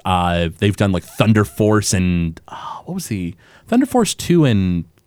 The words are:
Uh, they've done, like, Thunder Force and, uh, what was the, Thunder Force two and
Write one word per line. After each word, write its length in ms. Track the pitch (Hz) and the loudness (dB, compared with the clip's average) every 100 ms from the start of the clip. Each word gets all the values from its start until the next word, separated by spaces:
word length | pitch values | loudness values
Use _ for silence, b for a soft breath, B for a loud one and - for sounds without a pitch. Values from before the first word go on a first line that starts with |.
| 95 | -2
Uh, 440 | 90 87 85 85 - | 0 0 0 -2 -2
they've 180 | 104 95 | -2 0
done, 160 | 101 | 0
like, 120 | 90 | 0
Thunder 420 | - - 107 107 104 | -6 -2 2 4 2
Force 480 | - 107 107 98 | 0 2 2 0
and, 480 | 95 90 87 82 82 - | -2 0 -2 -4 -8 -18
uh, 340 | - - - - | -16 -14 -16 -12
what 100 | 185 | -12
was 140 | - | -8
the, 260 | 101 87 - b b b | -8 -8 -12 b b b
Thunder 180 | 240 277 | 0 2
Force 300 | 254 208 - | 2 0 -2
two 280 | - 170 | 0 4
and 420 | 143 104 92 87 82 _ | 4 2 0 -2 -6 _